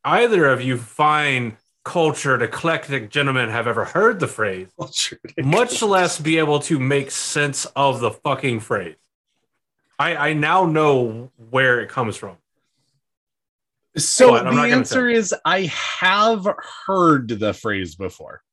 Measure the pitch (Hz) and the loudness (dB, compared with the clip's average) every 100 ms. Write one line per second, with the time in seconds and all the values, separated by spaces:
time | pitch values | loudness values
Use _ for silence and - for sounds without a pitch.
0 | 139 180 240 202 143 123 127 120 117 - | 2 2 4 4 4 2 0 -4 -6 0
1 | 151 151 147 131 117 107 _ _ - 180 | 2 2 0 -2 -4 -10 _ _ -6 0
2 | 156 - 143 127 117 - 165 156 143 135 | 0 0 0 0 0 -2 -4 -4 -4 -8
3 | 107 147 139 131 113 113 117 113 95 170 | -4 -2 0 0 -2 -2 -2 -2 -2 2
4 | 220 208 131 - 107 92 92 - - - | 2 2 -6 -2 -4 -4 -12 -14 -10 -6
5 | - - - - 135 185 247 - 220 190 | -6 -8 -12 -4 0 2 2 -2 2 2
6 | 175 - 151 160 151 147 - 151 131 143 | 2 -2 0 0 2 0 0 -2 0 0
7 | 139 - - 151 147 135 - - 139 127 | -2 -8 -6 -2 -2 -4 -6 0 0 2
8 | 117 - 147 160 139 113 - 107 87 - | -4 -2 -4 -2 -2 -4 -4 -6 -6 -16
9 | _ _ _ _ _ _ _ _ _ - | _ _ _ _ _ _ _ _ _ -4
10 | 156 156 147 156 151 185 180 156 151 135 | -2 0 -2 0 2 2 2 4 4 2
11 | 120 113 127 _ 113 131 131 120 104 - | 0 -6 -14 _ -2 2 4 2 -2 -4
12 | 113 95 101 90 _ _ _ _ _ _ | -4 -6 -14 -18 _ _ _ _ _ _
13 | _ _ _ _ _ _ _ _ _ 165 | _ _ _ _ _ _ _ _ _ -6
14 | - - 247 233 254 247 240 254 254 262 | -2 6 6 6 2 0 2 0 0 -2
15 | 247 233 190 - 160 185 180 - - - | 2 0 0 -4 0 0 -2 -6 -8 -2
16 | 180 196 214 226 190 - - - - 190 | 0 2 2 2 -4 -6 -12 -14 -4 2
17 | 170 143 117 110 104 95 110 98 90 82 | 4 4 0 -2 -2 -2 -4 -4 -6 -8
18 | 92 - 73 - _ | -12 -10 -20 -20 _